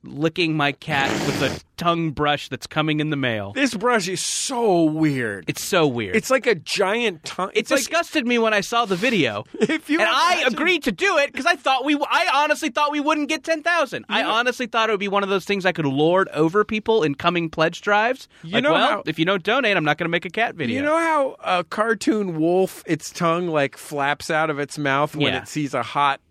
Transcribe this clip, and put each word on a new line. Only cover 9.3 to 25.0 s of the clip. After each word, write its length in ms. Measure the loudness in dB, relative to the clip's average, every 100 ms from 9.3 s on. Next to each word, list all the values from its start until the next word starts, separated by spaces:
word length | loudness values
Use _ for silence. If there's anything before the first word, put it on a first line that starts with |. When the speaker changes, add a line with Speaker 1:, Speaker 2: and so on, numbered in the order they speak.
| -2 -8
Speaker 2:
<laughs> 40 | -2
If 300 | 0 0 -2
you 80 | 0
Speaker 1:
And 100 | 2
I 260 | 2 2
Speaker 2:
imagine 180 | 2 0
Speaker 1:
agreed 300 | 0 0 0
to 80 | -2
do 260 | -2 0 2
it 160 | 0
'cause 120 | -2 -2
I 100 | 0
thought 280 | 0 0
we 100 | 0
w-, 140 | 0 2
I 220 | 0 2
honestly 360 | 2 2 0 0
thought 220 | 0 0
we 80 | 0
wouldn't 280 | 0 0 0
get 140 | -4
ten 180 | -2 -2
thousand. 420 | 0 0 0 -4 -4
Speaker 2:
You 60 | -2
Speaker 1:
I 60 |
Speaker 2:
know 80 | 0
Speaker 1:
honestly 360 | 0 0 -2 -4
thought 220 | 0 0
it 40 |
would 80 | 0
be 80 | 0
one 160 | 0
of 60 | 0
those 140 | -2
things 220 | 0 0 0
I 60 |
could 120 | 0
lord 440 | 0 2 4 4 2
over 360 | 2 2 2
people 380 | 0 -2 2 2
in 140 | 2 0
coming 340 | 0 0 -2
pledge 300 | 0 0 0
drives. 480 | 0 2 2 -2 -10 _
Speaker 2:
You 80 | -4
Speaker 1:
Like, 100 | 0
Speaker 2:
know 100 | 2
Speaker 1:
"Well, 140 | 4 4
Speaker 2:
how 140 | 0
Speaker 1:
if 140 | -4 -2
you 60 |
don't 180 | 0 0
donate, 340 | 2 2 2 2
I'm 80 |
not 140 | 2 0
gonna 100 | 0
make 140 | -2
a 60 | -2
cat 240 | -2 -2
video." 220 | -2 -2 0
Speaker 2:
You 60 |
know 120 | 0 2
how 380 | 2 0 0 -4
a 220 | -2 0
cartoon 760 | 0 -2 0 0 0 0 0 0
wolf, 460 | 2 2 2 -2 -4
its 240 | -4 -4
tongue, 380 | -2 0 0 0
like, 280 | 0 0 -4
flaps 540 | -10 -2 0 -2 -2
out 180 | 0 0
of 120 | -2
its 180 | -6 -4
mouth 380 | 0 2